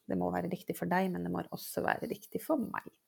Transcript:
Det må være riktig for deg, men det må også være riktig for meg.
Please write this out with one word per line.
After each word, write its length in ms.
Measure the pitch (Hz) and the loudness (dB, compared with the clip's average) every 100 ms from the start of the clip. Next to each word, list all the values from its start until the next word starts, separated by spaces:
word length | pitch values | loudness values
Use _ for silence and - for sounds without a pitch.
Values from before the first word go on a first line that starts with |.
| - | -2
Det 100 | - | 2
må 100 | 175 | 2
være 200 | 180 175 | 2 0
riktig 260 | 180 - - | -2 -4 -2
for 120 | 175 | 2
deg, 200 | 180 190 | 4 4
men 140 | 175 175 | 2 0
det 80 | |
må 80 | 175 | -2
også 400 | - - - - - | -2 -6 -4 0 2
være 240 | - - | 2 -2
riktig 300 | - - - | -6 -6 -4
for 180 | - 302 | 0 0
meg. 260 | 214 - - - | 0 -4 -8 -16